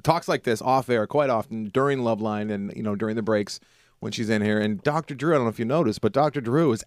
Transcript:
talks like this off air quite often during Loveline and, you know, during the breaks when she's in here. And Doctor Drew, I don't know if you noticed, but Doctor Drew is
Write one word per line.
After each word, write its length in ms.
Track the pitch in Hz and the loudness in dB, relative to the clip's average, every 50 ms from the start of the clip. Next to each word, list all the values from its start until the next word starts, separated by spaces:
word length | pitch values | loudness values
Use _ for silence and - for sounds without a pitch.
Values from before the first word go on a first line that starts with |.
| - | 0
talks 240 | - - 175 - - | 0 0 0 0 -2
like 160 | 170 139 - | -4 -2 0
this 180 | - 113 107 | -2 -2 -2
off 280 | - 131 131 135 127 - | 0 0 0 0 0 0
air 160 | 123 113 107 | 0 0 0
quite 240 | 104 - 147 147 135 | 0 0 0 0 2
often 360 | 123 110 104 - 113 110 110 104 | 0 -2 -2 -4 -8 -8 -8 -2
during 300 | - 131 135 143 139 131 | 0 0 2 2 0 0
Loveline 500 | 123 117 113 101 107 110 107 104 107 107 | 0 0 0 0 -2 -4 -2 -2 -2 -4
and, 220 | 107 101 101 101 - | -4 -4 -4 -6 -8
you 60 | - | -6
know, 140 | 110 107 104 | -4 -4 -4
during 200 | 98 110 107 110 | -2 -2 -2 -2
the 60 | 113 | -2
breaks 380 | 110 98 110 104 104 - - - - _ _ _ _ _ _ _ | 0 0 0 0 0 -2 -8 -16 -16 _ _ _ _ _ _ _
when 120 | - 113 | -10 -8
she's 180 | 104 - 120 104 | -6 -4 -2 0
in 120 | 113 107 | 2 2
here. 180 | 104 104 107 107 | 2 2 2 2
And 220 | 104 107 107 95 | 2 0 -2 0
Doctor 320 | - 147 147 160 156 - 147 | -2 0 0 0 -2 -4 -8
Drew, 200 | 123 139 160 170 | -4 0 2 4
I 20 | |
don't 80 | 147 127 | 4 4
know 40 | 117 | 2
if 80 | 107 - | 0 -2
you 60 | 123 | -2
noticed, 360 | 113 131 160 170 120 104 - | 0 2 2 2 2 0 0
but 100 | - 110 101 | 0 0 2
Doctor 280 | 135 147 151 135 147 | 4 2 2 2 -2
Drew 300 | 123 113 120 151 170 147 | -2 0 2 4 4 4
is 120 | 113 104 - | 2 0 0